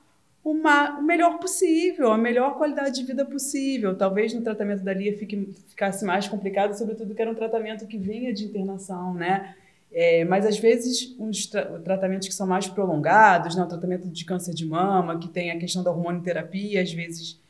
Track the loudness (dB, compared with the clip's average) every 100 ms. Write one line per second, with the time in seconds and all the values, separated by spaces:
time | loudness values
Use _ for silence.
0 | _ _ _ _ -2 2 6 6 6 0
1 | 2 4 4 2 -4 0 2 4 2 2
2 | 4 4 4 4 2 2 0 0 -2 -2
3 | -4 -2 -2 -4 -4 -2 -2 0 0 2
4 | 2 2 0 0 -4 -2 -2 -2 -2 -2
5 | -2 -4 -6 -6 -6 -10 _ -4 -2 -2
6 | 0 0 0 -4 -2 0 0 0 -6 -6
7 | -8 -4 -4 -2 -2 -2 -4 -8 -10 -8
8 | -6 -4 -4 -6 -6 -6 -6 -6 -10 -8
9 | -6 -4 -2 -2 -4 -18 _ _ _ 2
10 | 4 4 4 4 2 4 4 4 2 -4
11 | -6 -8 -6 -6 -4 -4 -4 -6 -2 0
12 | 0 -2 -6 -4 -2 0 -2 -2 0 0
13 | 4 8 8 8 2 -2 -2 -4 -4 -4
14 | -6 -10 -6 -6 -4 -6 -4 0 2 2
15 | 0 -4 -6 -6 -4 -4 -4 -2 0 0
16 | -2 -2 -2 -4 -4 -6 -2 0 0 -4
17 | -8 -10 -12 -16